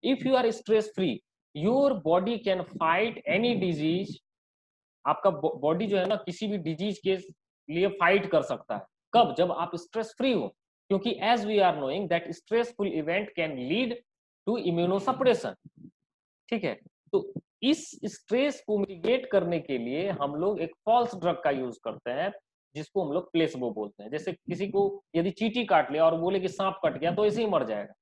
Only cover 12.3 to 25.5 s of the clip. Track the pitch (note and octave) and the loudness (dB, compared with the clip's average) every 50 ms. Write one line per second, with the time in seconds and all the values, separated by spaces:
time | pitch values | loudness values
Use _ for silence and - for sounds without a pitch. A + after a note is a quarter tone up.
12.3 | E3 - _ _ G#3+ A#3 A#3 A#3+ - - G3+ G3 - D#3 D3+ D3+ E3+ G3 G#3 G3+ | -12 -14 _ _ 0 0 0 -2 -4 -4 -4 -2 -2 -2 -2 0 -2 -2 -2 -4
13.3 | - - E3 D#3 D3 B2+ B2 B2+ D#3+ A3 C4 A#3 A#3+ - _ _ _ _ _ _ | -4 -4 -4 -4 -4 -6 -4 -2 0 0 0 -2 -4 -8 _ _ _ _ _ _
14.3 | _ _ _ - A3+ A#3+ - F3 E3+ E3+ F3 F3 F#3+ G3 F#3+ C4+ B3+ B3+ C4+ B3+ | _ _ _ -4 -4 -2 0 0 2 2 2 2 2 0 0 0 0 2 4 4
15.3 | A3+ - - A3 F#3+ _ _ - _ - - - _ _ _ _ _ _ _ _ | 4 4 0 -8 -10 _ _ -20 _ -20 -20 -20 _ _ _ _ _ _ _ _
16.3 | _ _ _ - A#3 A3 F#3+ D3 G#2 - _ - _ _ _ _ - G3 G3+ G3 | _ _ _ -6 -6 -4 -2 -4 -6 -6 _ -20 _ _ _ _ -2 -2 -2 -2
17.3 | - - _ _ _ _ - B3+ D#4 - - - - - - G#3+ - - _ _ | -12 -14 _ _ _ _ 0 0 0 0 -2 -16 -16 -10 -10 -10 -10 -12 _ _
18.3 | G#3 B3 C4+ D4 C4+ - - - G#3+ G#3 G3+ F#3+ G3 E3+ E3 G3+ B3 C4 B3+ - | 0 0 2 0 -2 -6 -4 -2 -2 -2 -2 -2 -6 -4 0 0 0 0 0 2
19.3 | - G3 F3 E3+ E3+ E3 - - C#3 B2 A#2 A#2+ C3 D#3 F#3 G3+ F#3 - C#3+ C#3+ | 2 2 2 2 -2 -2 -2 -2 -4 -4 -2 -4 -4 -4 -2 -4 -2 -2 -4 -4
20.3 | D3 D3+ F3 G3 G#3+ F3 E3 E3 - _ _ G#3+ A3+ A#3+ A#3+ A#3+ - F#3 E3 F3 | -2 -2 -2 -2 0 -2 -4 -6 -8 _ _ 2 2 2 2 0 -4 -2 -2 -2
21.3 | E3+ E3+ - D3+ C#3 C3 C3 B2 A2+ - _ A#2 G#2 - _ A#2+ B2 C#3 E3+ G3 | -2 0 0 -2 0 0 -4 -6 -8 -8 _ -8 -8 -6 _ -6 -4 -2 -4 -4
22.3 | G3+ - _ _ _ _ _ _ _ D3 D#3 - _ G3 F3+ D3 C#3+ F3+ F3+ - | -6 -10 _ _ _ _ _ _ _ -12 -12 -4 _ -2 -2 0 -2 -4 -4 0
23.3 | _ E3 E3 D3+ - C3 B2 A#2+ G#2+ G#2+ G#2+ G#2 - _ G2+ A2 C3+ D#3 E3+ F#3+ | _ 2 2 2 0 -4 -4 -4 -4 -4 -8 -8 -10 _ -12 -8 -8 -6 -6 -6
24.3 | E3 _ _ - F3 - G3 G3 - G3 G3+ G3 G3 - _ _ - E3+ E3+ G3 | -8 _ _ -8 -6 -4 -4 -2 0 2 2 0 0 -6 _ _ -2 0 0 0
25.3 | E3+ - A3 A3+ | -2 0 -2 -2